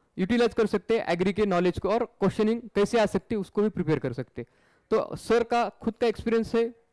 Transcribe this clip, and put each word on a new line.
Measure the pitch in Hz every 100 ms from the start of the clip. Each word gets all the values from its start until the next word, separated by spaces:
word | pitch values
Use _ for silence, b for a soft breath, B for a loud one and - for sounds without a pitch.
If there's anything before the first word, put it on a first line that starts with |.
| _ -
utilize | 185 233 233
कर | - 214
सकते | - - 226
हैं | -
एग्री | 175 185
के | 202 208
knowledge | 180 180 -
को, | 185
और | 220 233
questioning | _ 190 - 214 233
कैसे | 226 - 202 233
आ | 208
सकती | 254 - 220
है |
उसको | 185 -
भी | 208
prepare | - 147 147
कर | 131
सकते | 120 123 -
हैं। | 117 b b b b
तो | 220 - -
सर | - 226
का | 233 240 226
खुद | - -
का | - 240
experience | 214 226 226 220 233
है | 233 240 _